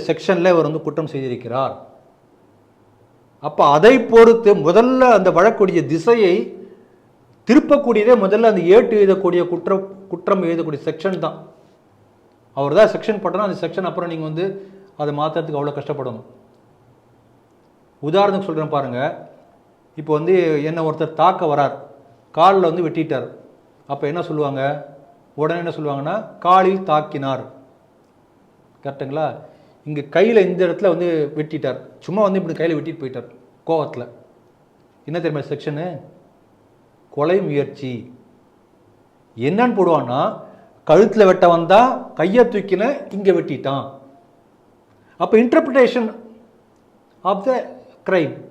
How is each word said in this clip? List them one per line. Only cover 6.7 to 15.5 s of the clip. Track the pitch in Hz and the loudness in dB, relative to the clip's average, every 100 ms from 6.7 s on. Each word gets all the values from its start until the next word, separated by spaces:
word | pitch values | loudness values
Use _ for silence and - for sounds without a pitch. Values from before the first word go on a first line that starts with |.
| - _ _ _ _ _ _ - | -20 _ _ _ _ _ _ 2
திருப்பக்கூடியதே | 277 - 285 247 214 214 240 | 2 4 2 2 2 4 4
முதல்ல | 190 214 | 4 2
அந்த | 226 196 | 2 2
ஏட்டு | 170 208 - 214 196 | 4 4 4 2 4
எழுதக்கூடிய | 190 185 175 175 | 2 2 0 -2
குற்றம், | 170 - 190 190 - - | -4 -2 -4 -4 -16 -14
குற்றம் | 170 - 196 | -8 -2 0
எழுதக்கூடிய | 170 170 160 143 160 | 0 -4 -4 -6 -8
செக்ஷன் | 151 196 175 | -6 -6 -4
தான். | 156 - - - _ _ _ _ _ _ _ _ _ | -6 -8 -18 -20 _ _ _ _ _ _ _ _ _
அவர் | - 143 | -6 0
தான் | 170 214 | 4 2
செக்ஷன் | - - 208 | 2 -6 -4
போட்டனா | 180 185 | -4 -4
அந்த | 208 175 165 | -4 -6 -8
செக்ஷன் | 190 175 | -6 -6
அப்புறம் | 175 170 | -6 -8
நீங்க | 160 | -8
வந்து | 156 160 190 196 - - - - | -8 -6 -6 -8 -16 -20 -18 -8
அதை | 147 143 | -6 -4
மாத்துறதுக்கு | 156 170 156 | -4 -4 -6